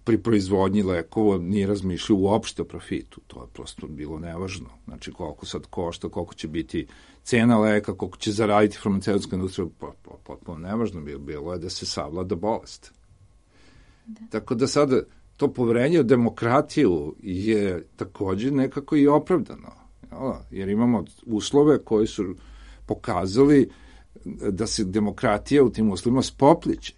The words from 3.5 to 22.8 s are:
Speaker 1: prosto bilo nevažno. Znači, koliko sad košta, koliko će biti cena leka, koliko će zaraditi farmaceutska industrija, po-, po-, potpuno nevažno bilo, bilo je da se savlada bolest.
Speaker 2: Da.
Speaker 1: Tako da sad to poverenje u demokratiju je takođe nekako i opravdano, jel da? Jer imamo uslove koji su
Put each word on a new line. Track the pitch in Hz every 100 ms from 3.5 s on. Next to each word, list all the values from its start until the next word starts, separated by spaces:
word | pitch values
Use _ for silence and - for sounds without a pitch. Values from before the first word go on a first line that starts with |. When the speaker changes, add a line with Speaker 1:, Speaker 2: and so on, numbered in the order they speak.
Speaker 1:
prosto | - - - -
bilo | 73 73 78
nevažno. | 85 82 95 95 62 -
Znači, | - 69 -
koliko | - 85 76 -
sad | 85 76
košta, | - 85 82 87
koliko | 90 87
će | - 80
biti | 82 80 87 71 - - -
cena | - 120 117 113
leka, | 107 107 104
koliko | 95 95 -
će | -
zaraditi | 104 110 104 107 -
farmaceutska | 110 98 95 101 98 92
industrija, | 92 - 87 -
po-, | 73 -
po-, | - -
potpuno | - 67 - 78
nevažno | 87 110 110 87
bilo, | 73 71
bilo | 71 73 76
je | 90
da | 78
se | - -
savlada | - 73 82 92
bolest. | 92 101 110 - - - _ _ _ _ _ _ _ - - _ _ -
Speaker 2:
Da. | 220 -
Speaker 1:
Tako | 110 107
da | 120 -
sad | 147 147 123 - - - -
to | 147
poverenje | - 120 117 131 170
u |
demokratiju | 120 127 117 - 117 131 147 - 139 85 73 -
je | - 92 104 110 101 90 - -
takođe | 95 - 95 95 123
nekako | 143 131 - 139 151
i | 143
opravdano, | 147 151 180 - - - - - - -
jel | -
da? | 131 98 -
Jer | 92 95
imamo | 104 120 117 80 - -
uslove | 107 98 143 147 135
koji | - 110 110
su | - 95 90 - - - -